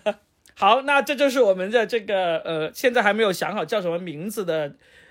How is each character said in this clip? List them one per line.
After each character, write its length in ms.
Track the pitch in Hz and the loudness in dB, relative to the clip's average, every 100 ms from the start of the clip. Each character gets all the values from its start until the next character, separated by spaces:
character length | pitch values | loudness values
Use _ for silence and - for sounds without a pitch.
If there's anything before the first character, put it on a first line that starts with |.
| 214 | -6
<laughs> 420 | 202 _ _ _ - | -6 _ _ _ 0
好， 240 | 202 247 | 4 4
那 180 | 269 277 | 4 2
这 140 | 269 | 2
就 160 | 269 285 | 2 2
是 100 | 254 | 4
我 140 | 220 | 4
们 160 | 185 190 | 2 2
的 160 | 233 214 | 0 0
这 140 | 240 | -2
个， 380 | 202 196 180 160 | -2 -2 0 -2
呃， 320 | - 160 156 | -4 -4 -4
现 180 | - 254 | -2 0
在 80 | 240 | 2
还 120 | 208 | 2
没 100 | 208 | 2
有 100 | 214 | 0
想 220 | 180 160 | 0 -4
好 100 | 202 | -4
叫 160 | 156 214 | -4 -2
什 80 | 180 | -2
么 100 | 170 | -4
名 320 | 180 147 185 | -6 -10 -10
字 140 | 214 | -8
的， 280 | 180 160 147 - _ _ _ | -4 -4 -4 -10 _ _ _